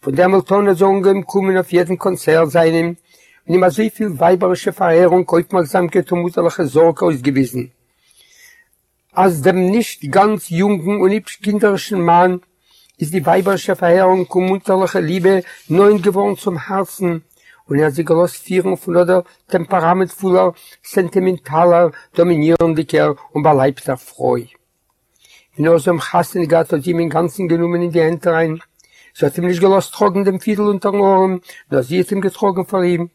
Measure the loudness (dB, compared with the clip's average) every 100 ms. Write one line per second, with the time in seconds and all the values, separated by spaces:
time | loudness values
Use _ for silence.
0 | -6 0 2 2 2 0 2 2 2 2
1 | 2 0 -2 -2 0 -2 0 -2 -2 -2
2 | -4 -4 0 2 2 2 2 2 -2 -6
3 | _ _ _ _ -2 2 2 0 -4 -2
4 | -8 0 2 2 0 -2 -4 -2 2 4
5 | 4 2 2 -2 0 -2 -2 -2 0 -2
6 | -2 -4 -4 -2 -2 -2 -2 2 2 2
7 | -2 -2 -2 0 -2 -4 -10 _ _ _
8 | _ _ _ _ -20 _ _ _ _ _
9 | _ 0 0 2 0 0 0 0 -2 -8
10 | -2 2 2 0 -6 -2 0 -2 -2 0
11 | 0 0 -6 -10 -4 0 0 0 -4 -4
12 | 2 4 4 0 _ _ _ _ _ _
13 | -4 -2 0 0 0 -2 -4 -2 2 4
14 | 4 2 0 -2 0 -2 -2 0 0 -2
15 | -2 0 2 0 -2 -18 _ 2 4 4
16 | 0 0 -2 -4 -6 -8 -6 -6 -6 -4
17 | -4 -4 _ _ _ _ _ 0 0 -2
18 | 0 2 2 -2 -4 -2 -2 -4 -2 0
19 | 2 2 0 _ _ -4 -2 0 2 0
20 | 0 -4 0 2 2 -2 -20 -20 -6 -4
21 | -2 0 -2 -4 -4 2 4 4 2 -2
22 | -12 -2 0 2 2 2 2 0 -2 0
23 | 0 -2 -8 -2 2 2 0 -2 -8 -8
24 | -10 -6 -4 -4 -6 _ _ _ _ _
25 | _ _ _ _ _ -4 2 2 2 -2
26 | -2 -4 -2 -4 0 0 0 -4 -2 -2
27 | -2 -2 -4 -4 -4 -2 -2 -2 -2 0
28 | 0 0 -2 0 -2 -4 -12 _ _ _
29 | _ -4 -4 -2 -4 2 2 2 0 -2
30 | 0 0 -2 -2 -4 -2 -2 -2 -2 0
31 | 2 2 2 -2 -10 -20 _ -4 -2 -2
32 | -2 -2 -4 -2 -2 -2 -4 -2 -2 -2
33 | -6